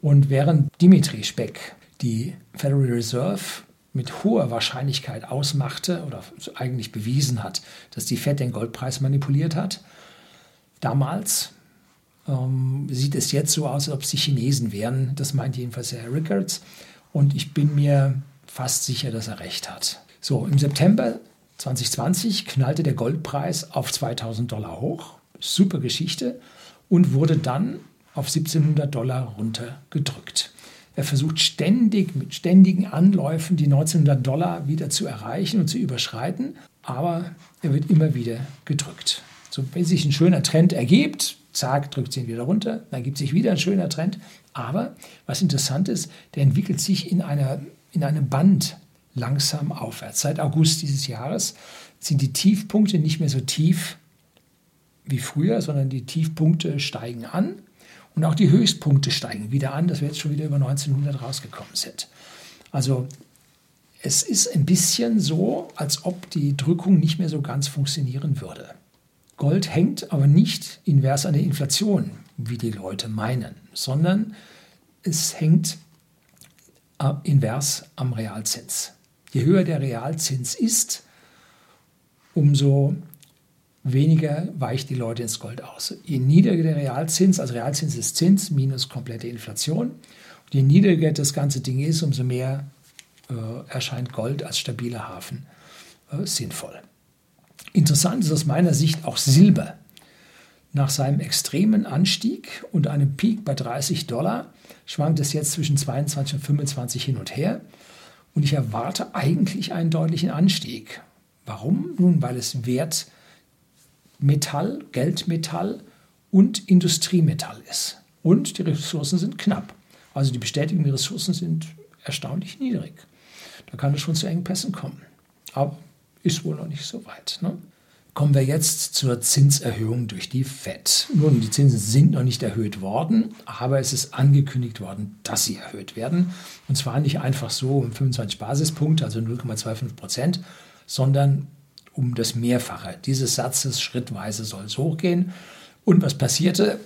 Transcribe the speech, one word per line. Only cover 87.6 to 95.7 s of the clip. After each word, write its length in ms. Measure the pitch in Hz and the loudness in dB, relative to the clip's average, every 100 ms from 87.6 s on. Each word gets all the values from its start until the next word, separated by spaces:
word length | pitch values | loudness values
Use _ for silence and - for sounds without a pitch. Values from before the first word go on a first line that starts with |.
| 120 139 156 | -2 -2 -2
ist 220 | 117 110 - | -4 -4 2
Zins 340 | 170 196 - | 4 4 4
minus 380 | 147 135 135 - | 0 0 -2 -6
komplette 400 | 127 110 113 117 | -8 -10 -10 -10
Inflation, 600 | 120 110 107 - 175 240 | -10 -12 -6 -4 -2 -4
und 640 | - - - - - _ | -6 -20 -20 -20 -20 _
je 100 | 139 | 2
niedriger 500 | 135 165 196 165 156 | 6 8 8 6 4
das 200 | 151 139 | 2 -2
ganze 280 | - 139 131 | 0 -2 -2
Ding 180 | 135 127 | -2 -2
ist, 240 | 147 160 | 0 0
umso 220 | 160 131 | 0 0
mehr, 400 | 127 123 127 135 139 _ _ - _ _ _ | 0 -2 -2 -6 -8 _ _ -20 _ _ _
äh, 420 | 120 110 120 - | -8 -8 -10 -8
erscheint 400 | 131 - 120 123 | -8 -6 -6 -8
Gold 300 | - 113 143 | -4 -4 -4
als 160 | - - | -6 -6
stabiler 500 | - 113 120 120 107 | -6 -6 -6 -8 -10
Hafen, 380 | 92 - 127 - _ - | -12 -12 -14 -14 _ -20